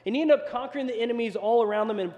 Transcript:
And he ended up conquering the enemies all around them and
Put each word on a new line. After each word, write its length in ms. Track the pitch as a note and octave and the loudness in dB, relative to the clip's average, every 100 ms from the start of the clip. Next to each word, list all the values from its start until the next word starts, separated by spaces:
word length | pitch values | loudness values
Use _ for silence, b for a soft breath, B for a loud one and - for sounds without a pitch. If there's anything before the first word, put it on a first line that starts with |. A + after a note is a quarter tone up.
| F#3+ | -4
And 100 | C4 | 0
he 60 | |
ended 180 | D#4 C#4+ | 4 4
up 100 | - | 2
conquering 360 | A#3+ C4 C#4+ B3+ | -6 -6 -6 -4
the 160 | A3+ | -4
enemies 340 | A#3 A#3+ A#3 G3 | -2 -2 -2 -2
all 280 | G#3 A#3 | 2 2
around 240 | G#3+ G#3+ G#3+ | 4 0 0
them 120 | G#3 | -2
and 140 | F3+ | -4